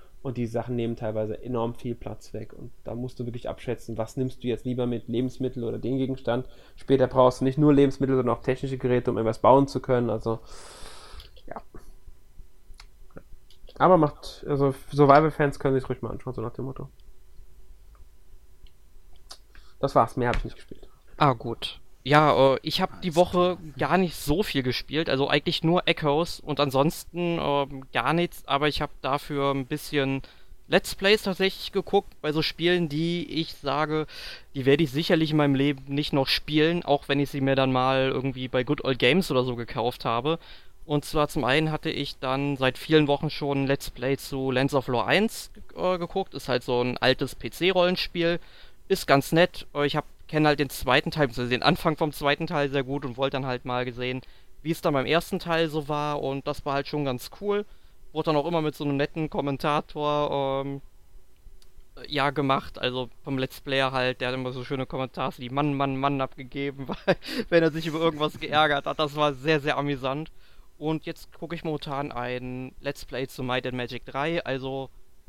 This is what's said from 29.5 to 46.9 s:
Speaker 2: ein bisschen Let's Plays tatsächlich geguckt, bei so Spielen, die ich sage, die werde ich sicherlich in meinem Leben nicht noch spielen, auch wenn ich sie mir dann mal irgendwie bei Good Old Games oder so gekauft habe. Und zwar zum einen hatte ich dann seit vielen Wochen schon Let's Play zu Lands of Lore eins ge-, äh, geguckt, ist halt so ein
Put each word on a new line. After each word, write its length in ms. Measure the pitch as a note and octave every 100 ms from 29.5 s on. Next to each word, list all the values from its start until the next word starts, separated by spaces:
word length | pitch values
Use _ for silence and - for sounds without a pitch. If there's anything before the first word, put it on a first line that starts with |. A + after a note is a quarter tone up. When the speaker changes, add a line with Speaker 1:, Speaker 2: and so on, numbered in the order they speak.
Speaker 2:
ein 140 | C#3 B2+
bisschen 560 | D3+ - D3 C3+ C3+ - - - - -
Let's 280 | E3+ - -
Plays 280 | G3 G#3+
tatsächlich 480 | G3+ F3+ F#3+ - -
geguckt, 420 | G3 - G3 - -
bei 100 | D3+
so 100 | D3+
Spielen, 480 | - - E3+ F3+ D#3+
die 380 | D3 E3+ F3 - D#3
ich 120 | D#3+ -
sage, 520 | C#3 C#3 D3+ D#3 D3+ - - - - C3+
die 100 | C3
werde 180 | D3
ich 80 | D3+
sicherlich 400 | C#3 E3+ D#3+ D#3
in 60 | D3+
meinem 180 | C#3+ C3+
Leben 280 | C#3+ C3+ C3+
nicht 200 | C#3 D3
noch 140 | C#3+ C3
spielen, 560 | - - D3+ D#3 F3
auch 240 | - C#3+ -
wenn 120 | C#3+
ich 100 | C#3
sie 120 | C#3+
mir 140 | C3+ C3+
dann 160 | C3
mal 380 | B2+ B2+ C3+ C3+
irgendwie 380 | B2+ C3+ B2+ B2+
bei 160 | C3
Good 200 | B2+ C#3+ C3
Old 120 | B2
Games 320 | B2 C#3 -
oder 120 | B2+
so 120 | B2+ A#2+
gekauft 500 | A2+ B2 A#2 - C3+
habe. 340 | A#2 C#3+ E3 - - - - -
Und 200 | D3 -
zwar 220 | D#3 D3
zum 160 | D#3+
einen 280 | A#2+ D3 D#3
hatte 180 | D#3 D#3+
ich 260 | - C#3+ -
dann 380 | C3 C3+ C#3+ C3+
seit 200 | C3 -
vielen 300 | - D#3 C#3+
Wochen 220 | C#3+ D3+
schon 380 | - C#3+ C#3 C3+
Let's 220 | C#3 -
Play 260 | - C3 C#3
zu 320 | - C3+ C3+
Lands 240 | B2+ C#3
of 140 | C#3 B2+
Lore 180 | A#2+ G2+
eins 460 | E3 A3+ - -
ge-, 420 | - - - F3+ F3+
äh, 20 |
geguckt, 340 | E3+ F#3+ -
ist 160 | C#3+ -
halt 140 | B2
so 180 | - B2
ein 160 | B2